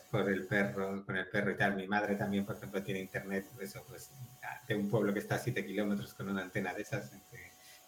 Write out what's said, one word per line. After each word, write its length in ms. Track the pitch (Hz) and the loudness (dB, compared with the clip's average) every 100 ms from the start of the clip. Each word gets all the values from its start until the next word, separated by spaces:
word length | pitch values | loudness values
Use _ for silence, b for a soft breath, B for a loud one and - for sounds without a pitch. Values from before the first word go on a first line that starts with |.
| - | -2
por 180 | 104 98 | 2 4
el 200 | 92 - | 2 4
perro, 580 | 104 101 98 95 98 - | 4 4 2 0 -2 -2
con 100 | 95 | -2
el 100 | 90 | 0
perro 240 | 104 98 | 2 2
y 40 | 92 | 4
tal. 200 | 101 98 | 4 2
Mi 120 | 95 | 2
madre 280 | 104 101 101 | 2 4 2
también, 300 | 101 101 98 | 2 2 0
por 100 | 101 | -4
ejemplo, 260 | 98 98 | -6 -4
tiene 200 | 101 95 | -2 -2
internet, 440 | 95 98 98 98 - - | -4 -6 -2 -2 -4 -8
eso, 220 | 98 - - | -10 -10 -14
pues, 220 | 87 - 131 127 - 113 - - | -14 -14 -14 -14 -12 -10 -8 -2
de 80 | 104 | 0
un 140 | 101 | 4
pueblo 240 | 113 101 | 4 4
que 60 | 101 | 2
está 160 | - 101 | 0 0
a 40 | |
siete 240 | - 101 | 0 -2
kilómetros 520 | 101 95 104 101 127 - | 0 0 2 2 -2 -6
con 120 | 98 | -2
una 140 | 98 | -2
antena 320 | 92 104 92 | -2 -2 -2
de 80 | 92 | -4
esas. 320 | - - 131 | -4 -4 -6
En 80 | - - | -12 -16
que, 200 | - - - b b | -16 -16 -18 b b